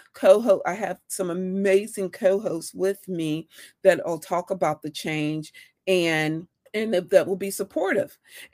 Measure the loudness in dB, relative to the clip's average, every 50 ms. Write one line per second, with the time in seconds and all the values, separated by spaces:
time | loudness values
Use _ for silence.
0 | -20 _ _ 2 6 8 8 8 8 4 2 2 2 -2 -4 -4 -4 -6 -6 -8
1 | _ -12 -8 -6 -4 -4 -4 -4 -4 -4 -4 -2 2 2 4 2 2 0 -4 -6
2 | -6 -6 -6 0 2 2 2 2 0 -4 -6 -6 -8 -10 -6 -2 -2 -2 -2 -4
3 | -8 -8 -6 -4 -4 -2 -4 -4 -6 -10 _ -20 -20 -20 _ _ 4 4 4 4
4 | 0 -4 -6 -6 -6 -4 -4 -4 -2 -4 -4 -2 -2 -2 -2 -4 -8 -10 -12 -8
5 | -6 -4 -4 -2 -2 -2 -4 -6 -8 -12 -16 -20 -20 -20 _ _ _ 0 0 2
6 | 2 2 0 0 0 -2 -4 -4 -8 -12 _ _ _ _ -6 -6 -4 0 0 -2
7 | 0 4 4 4 4 4 0 -4 -4 -6 -6 -6 -8 -6 -4 -2 -2 0 0 0
8 | -2 -4 -8 _ _ _ -20 -20 -18 -4